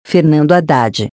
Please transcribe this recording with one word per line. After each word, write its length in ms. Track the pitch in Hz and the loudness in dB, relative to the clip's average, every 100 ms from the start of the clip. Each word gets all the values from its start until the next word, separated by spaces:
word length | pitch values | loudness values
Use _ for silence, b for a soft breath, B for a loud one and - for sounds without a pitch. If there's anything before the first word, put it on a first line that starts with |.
| - | -4
Fernando 460 | 185 160 151 147 | 0 2 2 2
Haddad. 560 | 175 131 135 113 95 82 | 0 0 0 0 -4 -10